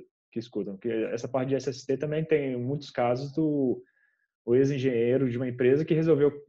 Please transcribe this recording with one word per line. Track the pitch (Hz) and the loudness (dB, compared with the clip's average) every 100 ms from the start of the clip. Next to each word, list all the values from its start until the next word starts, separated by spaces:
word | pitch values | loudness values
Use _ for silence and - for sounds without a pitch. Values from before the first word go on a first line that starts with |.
| - _ _ | -10 _ _
que | 117 | -12
escutam, | - 107 98 98 | -8 -6 -6 -8
porque | 120 | -6
essa | 113 104 113 117 | -4 -4 -6 -6
parte | 131 131 | -4 -2
de | 135 | -2
S | 135 | -4
S | 127 - | -6 -4
T | 131 | -4
também | 151 151 | -2 -4
tem | 160 156 139 123 | 0 0 0 -2
muitos | 123 143 - | -4 -6 -6
casos | - 120 123 143 | -2 0 0 -2
do, | 139 156 147 131 95 - _ _ _ _ _ - | -2 0 2 0 -2 -6 _ _ _ _ _ 2
o | 123 | 4
ex-engenheiro | 139 143 131 117 120 123 131 | 4 2 0 2 2 2 0
de | 123 | -2
uma | 127 | -4
empresa | 123 127 143 156 | 0 4 4 2
que | 160 | 2
resolveu, | 160 143 143 - | 4 4 4 0